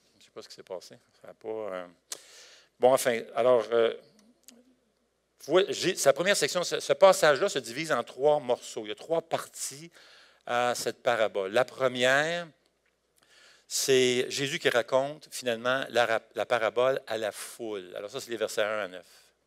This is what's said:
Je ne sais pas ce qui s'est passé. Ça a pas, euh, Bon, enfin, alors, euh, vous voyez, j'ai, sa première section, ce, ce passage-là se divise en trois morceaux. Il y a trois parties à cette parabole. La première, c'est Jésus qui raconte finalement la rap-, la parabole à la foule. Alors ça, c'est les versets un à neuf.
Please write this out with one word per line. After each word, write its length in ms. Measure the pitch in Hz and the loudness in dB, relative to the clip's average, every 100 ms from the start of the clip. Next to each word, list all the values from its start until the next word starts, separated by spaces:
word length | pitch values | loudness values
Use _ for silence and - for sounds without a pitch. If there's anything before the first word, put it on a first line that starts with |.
| _ | _
Je 60 | _ | _
ne 40 | |
sais 60 | - | -20
pas 120 | 117 | -20
ce 60 | - | -18
qui 60 | |
s'est 80 | - | -20
passé. 340 | - 90 - - _ _ | -14 -14 -14 -20 _ _
Ça 80 | 104 | -20
a 60 | |
pas, 140 | - 110 | -16 -10
euh, 380 | 110 104 92 87 _ - - - - - - _ - | -8 -8 -10 -12 _ -18 -18 -18 -20 -20 -20 _ 4
Bon, 140 | 123 | 6
enfin, 300 | 131 131 117 - | 6 2 -2 -4
alors, 320 | - 123 123 107 | 0 4 4 4
euh, 200 | 117 113 - - _ _ _ - - _ _ _ _ _ _ _ _ | 2 2 0 -14 _ _ _ -20 -20 _ _ _ _ _ _ _ _
vous 120 | - | 2
voyez, 200 | 175 - | 2 2
j'ai, 240 | 110 151 - | -2 -2 2
sa 160 | 139 | 2
première 240 | - 185 196 | 2 2 0
section, 260 | 143 185 | 0 -2
ce, 180 | 165 165 | -4 -6
ce 120 | - | -2
passage-là 560 | 139 190 185 160 139 196 | 6 6 8 4 4 0
se 100 | 143 | -4
divise 340 | 113 127 160 | -6 -8 -2
en 120 | 127 | -2
trois 340 | 113 127 147 147 | -4 0 2 2
morceaux. 440 | 123 117 - 127 | 0 -4 -4 -12
Il 60 | 107 | -10
y 20 | |
a 20 | |
trois 260 | 107 147 165 | -12 -6 -6
parties 720 | - 131 - - - 139 170 - - - - _ - | -4 -8 -8 -12 -12 -12 -18 -20 -20 -20 -20 _ -4
à 280 | 120 123 117 | -2 0 -2
cette 260 | 120 - | -6 -4
parabole. 500 | 127 113 104 101 95 | -2 0 0 0 -2
La 120 | 113 | 0
première, 840 | 131 - 127 127 127 139 156 175 165 _ _ _ _ _ _ _ _ _ - _ - | -2 0 -2 2 2 2 0 -4 -10 _ _ _ _ _ _ _ _ _ -20 _ -10
c'est 600 | - - 131 127 123 123 | -4 2 4 4 2 -2
Jésus 280 | 127 139 160 | -4 -4 0
qui 100 | 135 | 0
raconte 600 | 120 - 131 143 151 - | 0 2 0 0 -8 -14
finalement 540 | - 123 113 123 135 - | -8 -6 -4 -2 -2 0
la 180 | 120 113 | 0 2
rap-, 240 | 113 - | 0 -4
la 120 | 110 101 | -8 -2
parabole 560 | 120 107 113 127 135 - | 0 0 2 0 0 -4
à 120 | 110 | -6
la 140 | 107 | -6
foule. 600 | - - - 113 104 90 104 | -8 -16 -12 -8 -8 -10 -12
Alors 140 | 101 | -10
ça, 100 | 131 | -12
c'est 100 | 113 | -8
les 60 | 110 | -4
versets 260 | 107 - | -4 -2
un 180 | 104 107 | -2 -2
à 80 | 95 | -6
neuf. 180 | 90 - - _ _ | -10 -18 -20 _ _